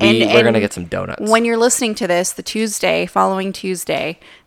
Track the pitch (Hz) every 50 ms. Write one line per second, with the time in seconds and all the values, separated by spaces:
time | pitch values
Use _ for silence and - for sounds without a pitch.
0 | - 113 110 117 113 104 107 117 113 117 113 110 101 101 - 92 90 82 - 92
1 | 95 90 - - 208 214 220 226 233 233 233 226 233 247 240 - 254 220 214 -
2 | 220 175 175 175 180 - - - 180 - - 214 226 214 202 - - 180 165 165
3 | 180 180 - 196 190 190 190 190 190 196 185 - - 185 185 170 - - 156 139
4 | - 151 170 - _ - - _ _